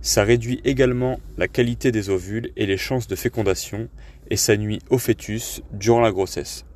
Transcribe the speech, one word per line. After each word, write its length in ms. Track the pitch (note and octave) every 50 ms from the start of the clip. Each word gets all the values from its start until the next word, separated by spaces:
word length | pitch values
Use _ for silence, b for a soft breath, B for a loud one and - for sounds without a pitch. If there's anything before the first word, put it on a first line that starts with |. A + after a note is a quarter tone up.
Ça 240 | - - - - G#2
réduit 380 | G#2 A#2+ B2 A2+ A#2 B2+ - -
également 560 | C3 C#3 C3 C3+ B2+ B2+ B2 B2+ C3 B2+ - - - -
la 120 | - F2 F#2+
qualité 440 | - - B2 A#2+ A#2+ A#2+ - C3 A#2
des 160 | A2 G2+ F#2+
ovules 420 | G2 F#2 F2+ F#2+ G#2 A2+ A#2 - -
et 80 | - A2
les 140 | G2 G2 F#2+
chances 300 | - - C3+ C3 A2+ -
de 60 | G2
fécondation, 760 | F#2 - A#2+ - - G#2+ G2 F#2 - - - - G2+ A2+ B2+ - b b b b b b -
et 60 | -
ça 200 | G2+ - - A2
nuit 240 | G#2 G#2+ G#2+ G#2+ - - -
au 80 | -
fœtus 640 | C3 - - A2 - - - G#2 A2 - - - - - - -
durant 280 | G2 G2 A2 A#2 A#2
la 100 | A#2 A2+
grossesse. 540 | G2 F#2 G2 F2+ - E2 C#2+ - - - - - -